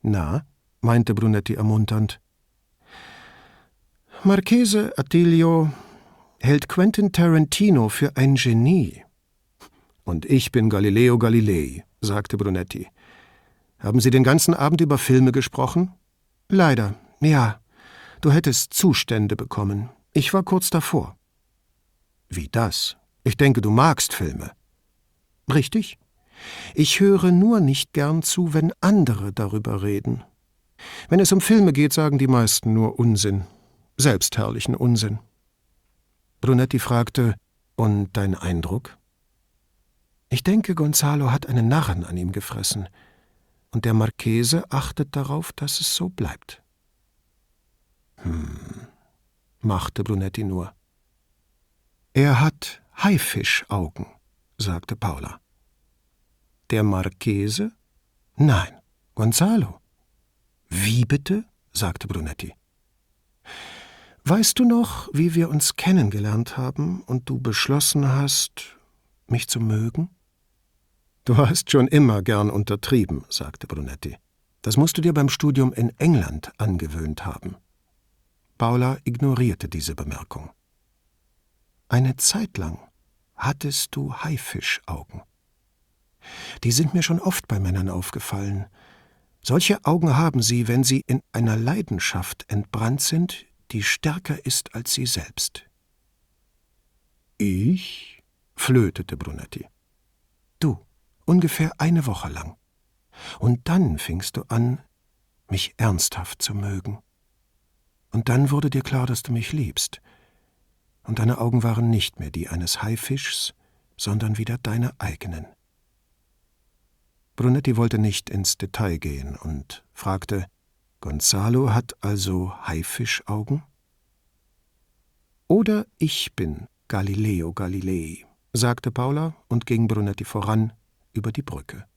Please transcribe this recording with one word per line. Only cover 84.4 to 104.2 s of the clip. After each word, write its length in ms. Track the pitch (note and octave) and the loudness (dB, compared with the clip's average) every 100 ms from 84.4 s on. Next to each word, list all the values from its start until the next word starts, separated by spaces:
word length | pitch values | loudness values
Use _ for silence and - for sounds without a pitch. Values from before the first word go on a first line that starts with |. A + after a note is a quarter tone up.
| - - - - - D2+ - - - _ _ _ _ _ _ _ _ _ - - - - | -6 -8 -6 -8 -8 -12 -12 -20 -20 _ _ _ _ _ _ _ _ _ -20 -18 -18 -4
Die 80 | A#2 | 0
sind 220 | A#2 D#3 | 2 2
mir 80 | F3 | 0
schon 180 | D#3+ E3+ | 0 0
oft 280 | F#3 - - | 0 -4 -4
bei 120 | G#2 | -4
Männern 300 | F#2+ F#2 F#2+ | -2 -2 -2
aufgefallen. 800 | F2+ - - - G2 G2+ G2 G#2 _ _ _ _ _ _ _ | -4 -8 -10 -8 -6 -4 -6 -8 _ _ _ _ _ _ _
Solche 420 | - C#3+ - G#3 - | -2 0 2 0 0
Augen 300 | E3+ E3 C3 | 2 2 2
haben 280 | E3 C3 | 2 0
sie, 240 | A2 A#2+ A2+ | 0 0 0
wenn 160 | A#2+ | 2
sie 180 | B2+ C3+ - | 2 0 -2
in 160 | B2+ _ | -4 _
einer 240 | A#2 A2+ A2 | -2 0 0
Leidenschaft 880 | A#2 F#3+ F3+ F#2 - F2+ F2+ - - | -2 -4 -4 -4 -4 -6 -8 -12 -6
entbrannt 540 | G2+ G#2 A2 A2+ C#3 | -6 -4 -4 -2 -2
sind, 460 | - E3 F3+ - _ _ _ | -2 0 -2 -6 _ _ _
die 120 | A2 | -6
stärker 640 | G#2+ - D#3 E3 - D3 C3 | -4 -2 -4 -4 -8 -8 -4
ist 300 | - - A2+ | -4 -4 -10
als 180 | A#2+ | -6
sie 120 | - B2 | -4 -2
selbst.“ 600 | - D#2 - - - _ _ _ _ _ _ _ _ _ _ _ _ _ _ _ _ _ _ | -4 -6 -8 -8 -10 _ _ _ _ _ _ _ _ _ _ _ _ _ _ _ _ _ _
„Ich?“, 840 | G2+ F#2 A2+ F#3 - - - - _ _ _ - | -2 0 0 0 -4 -18 -20 -20 _ _ _ -8
flötete 600 | - B2+ G2+ - F2+ C2 | 2 4 2 -2 -12 -10
Brunetti. 500 | - D2 - - - _ _ _ _ _ _ _ _ _ | -10 -12 -14 -16 -16 _ _ _ _ _ _ _ _ _
„Du, 180 | D#3 - _ _ _ _ - | -2 -2 _ _ _ _ 2
ungefähr 460 | F3 E3 - D#3+ - | 4 4 0 -4 -2
eine 260 | D#3 E3+ C3+ | 2 2 0
Woche 240 | F#2+ E2 | -6 -8
lang. 260 | D2+ D#2+ - _ _ _ _ _ - - - | -12 -14 -18 _ _ _ _ _ -20 -20 -2
Und 280 | A2 B2 - | 0 0 0
dann 300 | F3 D3+ D2+ | 2 2 -2
fingst 400 | - E2 | -6 -8